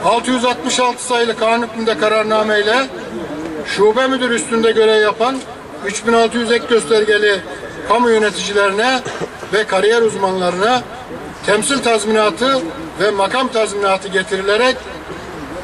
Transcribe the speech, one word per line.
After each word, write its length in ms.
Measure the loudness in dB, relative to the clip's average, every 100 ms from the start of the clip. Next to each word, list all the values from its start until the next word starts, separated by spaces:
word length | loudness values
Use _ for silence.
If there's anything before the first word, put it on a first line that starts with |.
Altı 260 | 2 0 0
yüz 140 | 0
altmış 360 | 0 -2 -2 0
altı 240 | 0 -2
sayılı 340 | -2 0 0 0
kanun 280 | 0 0 -2
hükmünde 320 | -2 -2 2
kararnameyle 880 | 2 2 2 0 2 2 2 0 -2 -8 -10 -10 -8 -8 -8 -8 -6
şube 400 | 2 4 4 0
müdür 240 | 0 0
üstünde 400 | -2 0 2 2
görev 320 | 4 4 6
yapan 360 | 2 2 0 -2 -8 -14 -16 -10 -8
üç 200 | -4 2
bin 60 |
altı 260 | 4 4 0
yüz 140 | 0
ek 120 | 0 2
göstergeli 720 | 0 4 2 4 4 2 0 -4 -12 -12 -12 0
kamu 220 | 2 4
yöneticilerine 920 | 4 2 -2 -2 2 2 2 0 0 -4 -8 -10 -10 -4
ve 120 | -2
kariyer 380 | 0 2 4 4
uzmanlarına 800 | 2 0 -2 0 -2 0 0 0 -2 -14 -14 -12 -12 -8 0
temsil 320 | 0 2 0
tazminatı 840 | 2 0 2 2 2 2 0 0 -2 -10 -12 -2
ve 100 | 0
makam 380 | 2 0 0 0
tazminatı 600 | 0 -2 0 0 0 0
getirilerek 680 | -2 -2 -2 0 2 2 0 -8 -14 -12 -12 -12 -12 -12 -4